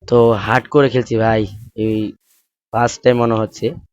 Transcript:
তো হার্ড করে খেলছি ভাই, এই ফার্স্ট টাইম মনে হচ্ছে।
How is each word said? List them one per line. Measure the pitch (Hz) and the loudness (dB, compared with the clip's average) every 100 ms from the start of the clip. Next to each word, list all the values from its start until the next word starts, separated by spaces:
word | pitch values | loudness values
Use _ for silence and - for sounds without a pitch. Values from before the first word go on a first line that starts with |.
| - | 2
তো | 123 117 | 4 4
হার্ড | 110 101 123 - | 2 0 -2 2
করে | 147 139 | 2 2
খেলছি | 123 117 113 | 0 -2 0
ভাই, | 110 110 101 101 - - | 0 0 -2 -8 -18 -6
এই | 110 110 107 - _ _ _ _ _ | -4 -4 -6 -10 _ _ _ _ _
ফার্স্ট | 110 120 - | -2 -2 0
টাইম | - 120 | 0 2
মনে | 117 | 0
হচ্ছে। | 113 110 - 113 170 - | 0 -4 -6 -8 -8 -20